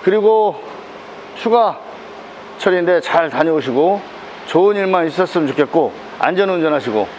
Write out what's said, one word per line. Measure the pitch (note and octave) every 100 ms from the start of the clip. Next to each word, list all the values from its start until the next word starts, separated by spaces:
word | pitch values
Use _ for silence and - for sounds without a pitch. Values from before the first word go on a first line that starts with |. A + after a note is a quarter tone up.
그리고 | - G#3 G#3 A3 G#3+ E3 - - - - - - - -
휴가 | A#3 A#3 G#3+ D#3 - - - - - - - -
처리인데 | - F3+ F3 F3
잘 | - E3 E3
다녀오시고 | D3 D#3 D#3 C3+ B2 E3 G3+ - - - - -
좋은 | D#3+ G3 G3+
일만 | F#3+ F#3 E3
있었으면 | C#3+ F3+ F3+ D3
좋겠고 | C3 C#3 E3 B2+ - - -
안전 | C3 F3+ G3
운전하시고 | F3+ D#3+ D3 B2 G#2+ F#2+